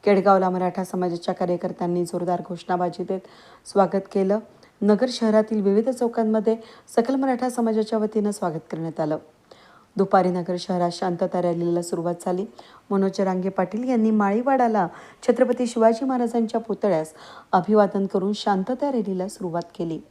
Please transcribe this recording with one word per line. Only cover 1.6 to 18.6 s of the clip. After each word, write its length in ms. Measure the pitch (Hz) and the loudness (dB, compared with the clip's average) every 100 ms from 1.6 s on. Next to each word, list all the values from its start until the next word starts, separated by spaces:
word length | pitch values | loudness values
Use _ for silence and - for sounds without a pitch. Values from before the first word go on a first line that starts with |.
| 185 185 175 175 175 | -4 -4 -2 -2 -2
जोरदार 360 | 214 175 175 160 | -4 -2 -4 -4
घोषणाबाजी 540 | 170 - 180 180 170 | -12 -4 -2 -2 -4
देत 160 | 180 190 - - - - - | -6 -6 -8 -20 -20 -20 -4
स्वागत 380 | 196 185 196 190 | 2 4 2 -2
केलं. 260 | 202 190 208 220 - - _ | -2 0 0 -4 -20 -20 _
नगर 240 | 202 208 254 | 2 4 2
शहरातील 520 | 240 220 214 220 220 | 0 2 2 2 0
विविध 280 | 196 202 226 | 2 2 0
चौकांमध्ये 680 | 254 240 233 220 220 214 226 - - - - | -2 -2 0 0 2 0 -2 -6 -20 -4 -2
सकल 200 | 233 269 | 0 0
मराठा 340 | 269 247 254 | 0 0 -2
समाजाच्या 500 | 240 226 220 214 220 | -2 0 0 0 -2
वतीनं 320 | 214 214 208 | -2 0 -2
स्वागत 280 | 202 180 160 - | -2 -4 -6 -10
करण्यात 280 | 160 165 156 | -8 -8 -4
आलं. 180 | 156 156 - _ _ - - - _ - | -4 -4 -8 _ _ -20 -20 -20 _ -2
दुपारी 320 | 190 196 185 | 2 4 4
नगर 260 | 180 170 175 | 0 -4 -6
शहरात 300 | - 180 175 | -2 0 0
शांतता 480 | 175 190 175 180 180 | 0 -4 -2 -2 0
रॅलीला 400 | 175 170 170 170 | -2 0 0 -2
सुरुवात 340 | 170 170 170 175 - | -2 -4 -4 -4 -4
झाली. 200 | 180 220 - - - _ | -4 -6 -12 -20 -20 _
मनोज 200 | 196 196 190 | 0 0 0
जरांगे 320 | 190 185 185 | -2 0 -4
पाटील 400 | 185 180 214 254 | -2 -4 -4 -2
यांनी 220 | 247 220 | 2 2
माळीवाडाला 760 | 214 196 208 247 269 240 214 170 - - - - | 2 2 0 2 2 2 2 0 -4 -20 -6 0
छत्रपती 400 | 233 247 240 240 | 2 2 2 -2
शिवाजी 380 | 233 226 226 269 | 4 4 4 -2
महाराजांच्या 540 | 254 240 233 220 226 | 0 0 0 0 -2
पुतळ्यास 540 | 220 202 208 165 156 - - - - | -4 -2 0 0 -2 -10 -20 -20 0
अभिवादन 540 | 180 175 214 202 196 196 | 0 4 4 4 2 0
करून 260 | 196 190 208 | 0 -2 -2
शांतता 560 | - 196 | 0 0